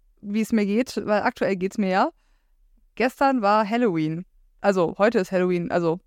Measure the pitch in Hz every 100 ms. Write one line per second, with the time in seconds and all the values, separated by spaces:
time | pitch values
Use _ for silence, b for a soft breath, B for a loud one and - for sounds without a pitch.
0 | _ _ 202 208 220 226 202 208 262 -
1 | - 208 226 - 214 196 190 - 190 185
2 | 285 - _ _ _ _ _ _ _ -
3 | 247 - 269 262 202 214 208 233 240 165
4 | 156 165 180 _ _ _ 202 190 165 -
5 | 208 220 185 185 180 175 170 175 170 170